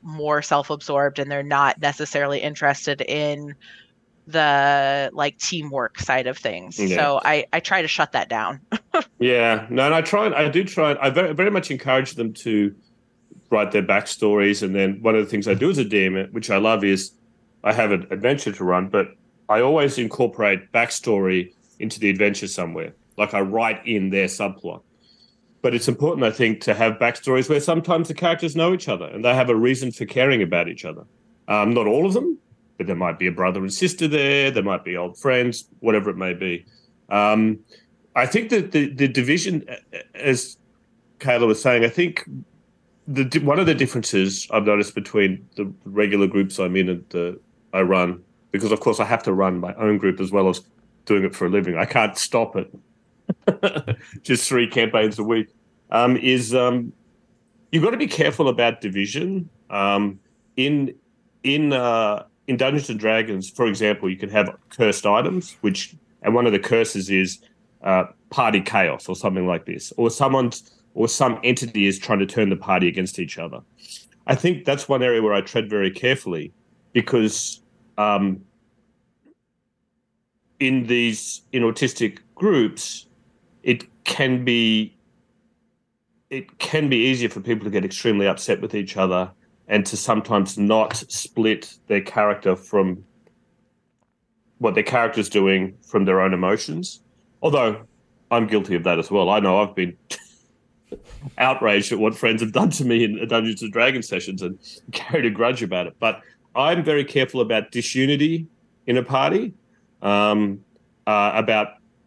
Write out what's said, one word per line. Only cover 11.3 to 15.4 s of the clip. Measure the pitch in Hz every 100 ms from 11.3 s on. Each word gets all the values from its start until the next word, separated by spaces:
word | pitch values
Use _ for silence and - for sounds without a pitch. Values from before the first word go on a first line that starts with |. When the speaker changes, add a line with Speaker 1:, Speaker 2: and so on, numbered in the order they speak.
Speaker 2:
very | 143 117
much | 101 -
encourage | 131 131 131 131 117
them | 113
to | - 120 107 101 - _ _ _ _ _ - -
write | 110 98
their | 104
backstories. | 92 101 - - 107 104 101 101
And | 98 98
then | 98 98
one | 110 110
of |
the | 101
things | 107